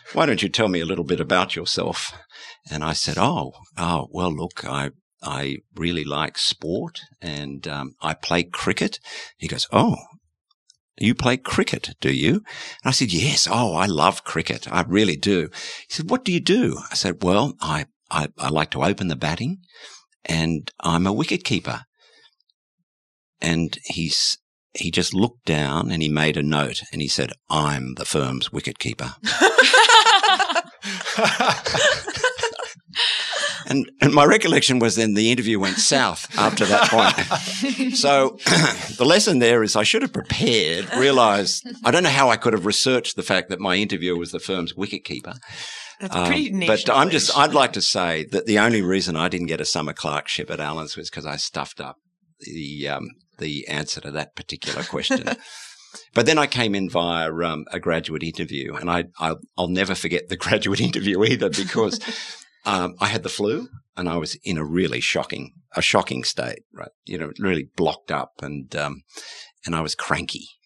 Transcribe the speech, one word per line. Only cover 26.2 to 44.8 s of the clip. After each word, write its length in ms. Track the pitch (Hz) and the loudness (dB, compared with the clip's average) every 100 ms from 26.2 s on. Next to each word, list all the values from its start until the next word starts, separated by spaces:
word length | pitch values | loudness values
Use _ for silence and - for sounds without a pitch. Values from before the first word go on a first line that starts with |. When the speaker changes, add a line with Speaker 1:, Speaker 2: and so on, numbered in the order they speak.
| 78 73 | 2 2
Speaker 1:
a 60 | |
note 400 | 73 73 67 64 - | 0 0 0 -6 -10
and 80 | 80 | -6
he 80 | 69 | -4
said, 240 | - 65 - - | -2 -4 -6 -4
"I'm 460 | 78 73 69 64 | 0 0 -2 -6
the 100 | 65 | -8
firm's 480 | - 78 65 65 - | -4 -2 -2 -2 -6
wicket 260 | 73 - - | -6 -8 -8
keeper." 360 | 58 - 62 - | -8 -8 -10 -6
<laughs> 60 | 214 - 403 - - 508 453 453 440 403 440 370 349 330 - - 202 190 - - 214 - 254 - - 466 571 - - - 508 494 453 - - - _ - - - - - 571 - - | -4 2 4 6 6 6 8 8 8 6 4 2 0 -2 -4 -10 -10 -8 -6 0 0 2 0 0 -2 2 2 2 -4 -2 -2 -2 -4 -6 -12 -14 _ -2 -2 -2 -4 -4 -4 -4 -2
And, 200 | 135 - - | -2 -2 2
and 140 | 139 | 6
my 100 | 147 | 8
recollection 540 | 147 214 185 143 135 127 | 8 8 4 4 4 4
was 180 | 117 113 | 2 4
then 160 | 110 | 2
the 180 | 101 113 | 4 4
interview 280 | 120 107 104 | 4 2 0
went 160 | 95 92 | 0 0
south 500 | - 135 107 80 - 220 | 2 4 2 -2 -4 2
after 260 | 104 208 | 2 4
that 240 | - 240 226 | 2 4 6
point. 1040 | 220 208 - - 170 185 190 269 262 262 | 6 4 4 0 -2 -4 -4 -4 -2 -2
<laughs> 40 | 254 | 2
So 400 | 143 139 135 - | 4 4 2 0
<clears throat> 540 | - 170 147 - - 113 | 2 4 4 0 -6 2
the 80 | |
lesson 360 | 127 190 208 135 | 6 6 6 4
there 220 | 117 117 | 6 6
is 140 | 107 110 | 4 2
I 60 | |
should 180 | 107 220 | 2 2
have 100 | - | 0
prepared, 800 | - - - 226 113 78 85 90 | -4 -4 0 2 4 2 -2 -2
realised, 720 | 120 139 131 110 101 90 - - - | 2 4 6 6 4 0 -4 -8 -2
I 60 | 120 | 2
don't 120 | 160 | 4
know 60 | 170 | 4
how 220 | 135 131 | 4 4
I 60 | 110 | 4
could 160 | 123 | 2
have 100 | 107 98 | 2 2
researched 500 | - 131 123 - - | 2 2 2 0 -4
the 60 | |
fact 280 | - 92 90 | 0 0 0
that 100 | 92 | -2
my 160 | 98 92 | 0 2
interviewer 400 | 104 92 87 87 | 0 -2 -2 -2
was 140 | 85 | -4
the 60 | 85 | -8
firm's 320 | - 95 85 | -4 -4 -4
wicketkeeper. 640 | 92 | -6